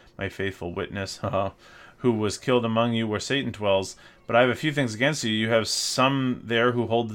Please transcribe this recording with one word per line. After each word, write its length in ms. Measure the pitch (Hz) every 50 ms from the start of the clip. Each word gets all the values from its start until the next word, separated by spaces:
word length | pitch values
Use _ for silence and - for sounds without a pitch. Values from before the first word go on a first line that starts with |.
| - - _ -
my 120 | 98 95
faithful 440 | - - 98 98 95 - - 87 87
witness, 460 | 95 90 - - 101 98 - - - - 101 - 95 101 98 - _
<laughs> 400 | - - - - - - - _
who 140 | - 123 117
was 240 | 107 107 101 92 -
killed 260 | - - 127 123 113
among 300 | 113 113 113 117 120 117
you 120 | 113 113 107
where 120 | 107 101
Satan 320 | - - 131 139 131 120
dwells. 440 | 104 104 107 101 98 98 95 - - - - - - _ _
But 100 | - 113
I 60 | 117
have 80 | 127 127
a 60 | 117
few 160 | - - 156 143
things 200 | 147 135 117 107
against 300 | 107 127 147 156 - -
you. 80 | 113
You 180 | 110 107 110 110
have 180 | - 110 104 -
some 720 | - - - - - - 127 135 139 135 131 127 120 - -
there 280 | 107 117 117 117 123 117
who 140 | 123 117 104
hold 220 | 113 120 113 110 107